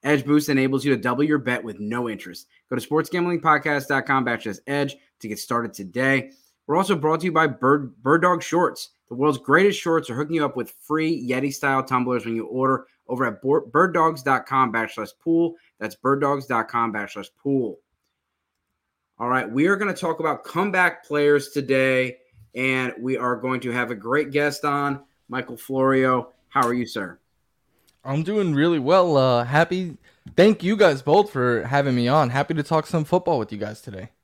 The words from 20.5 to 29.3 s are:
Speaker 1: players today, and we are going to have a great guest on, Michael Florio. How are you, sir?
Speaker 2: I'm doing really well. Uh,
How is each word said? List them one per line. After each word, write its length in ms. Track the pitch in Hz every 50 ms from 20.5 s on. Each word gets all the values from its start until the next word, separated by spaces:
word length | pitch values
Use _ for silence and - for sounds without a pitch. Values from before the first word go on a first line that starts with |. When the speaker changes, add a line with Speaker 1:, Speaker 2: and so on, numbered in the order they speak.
| - 165 190 208 185 185 180 170 170 - -
Speaker 1:
players 460 | - 147 147 147 147 147 143 139 -
today, 680 | - 147 139 123 135 131 131 131 131 131 127 127 123 - _ _ _ _ - _ _
and 400 | 123 127 131 131 131 127 123 - -
we 160 | 120 127 131
are 220 | - 123 123 123 113
going 240 | 117 127 127 123
to 100 | 120 123
have 200 | 117 123 123 113
a 40 | 120
great 340 | 101 98 117 131 147 151 143
guest 360 | 135 147 147 147 139 - -
on, 360 | 147 143 143 143 143 139 139 - _ _ _ _ _
Michael 260 | 123 127 123 - 123
Florio. 760 | 117 - - 135 131 131 135 135 131 131 131 127 123 113 - _ _ _ _
How 180 | - 143 127 117
are 60 | 123
you, 120 | 123 120
sir? 320 | 110 - 113 98 90 82 _ _ _ _ _ _ _ _ _ _ _ _ _ _ _ _ _ _
Speaker 2:
I'm 200 | 135 139 151 160
doing 300 | 175 208 214 202 175 151
really 240 | 139 147 170 170 156
well. 380 | 127 135 175 190 180 175 151
Uh, 300 | 139 131 131